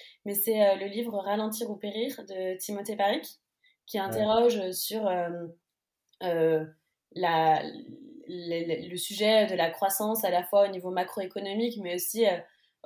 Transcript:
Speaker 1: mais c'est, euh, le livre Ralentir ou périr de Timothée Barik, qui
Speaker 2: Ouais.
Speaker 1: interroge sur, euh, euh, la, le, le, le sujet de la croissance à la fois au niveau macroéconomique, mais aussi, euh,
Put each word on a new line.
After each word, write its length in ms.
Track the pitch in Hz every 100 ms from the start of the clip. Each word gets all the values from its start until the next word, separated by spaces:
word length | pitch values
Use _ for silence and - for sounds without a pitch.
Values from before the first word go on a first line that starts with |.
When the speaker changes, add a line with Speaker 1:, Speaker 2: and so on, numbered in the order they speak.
| - _ 202
Speaker 1:
mais 80 |
c'est, 260 | 202 - 214
euh, 160 | 202 190
le 100 | 196
livre 300 | 208 233 202
Ralentir 520 | 190 208 220 214 220
ou 60 | 196
périr 380 | 208 214 262 269 196
de 300 | 190 185 185
Timothée 380 | - 202 208 202
Barik, 300 | 202 214 - - _ _ _ _ -
qui 120 | 208
Speaker 2:
Ouais. 60 |
Speaker 1:
interroge 680 | 190 220 214 226 240 214 185
sur, 340 | 185 - 214 208
euh, 400 | 180 175 170 170 - _ _ _ _ _ _
euh, 440 | 185 165 160 156 156 _ _ _ _
la, 480 | - 175 160 160 156 - - - - - - -
le, 340 | 180 170 170 170
le, 220 | 160 175
le 80 | 180
sujet 500 | - 196 214 214 202
de 80 |
la 160 | 180 165
croissance 540 | - 196 196 214 226
à 60 | 202
la 120 | 175
fois 240 | 180 202 202
au 40 |
niveau 200 | 190 185
macroéconomique, 880 | 185 185 - 185 196 196 208 233 226
mais 120 | 180
aussi, 320 | 180 - 220 214
euh, 120 | 175 - _ _ _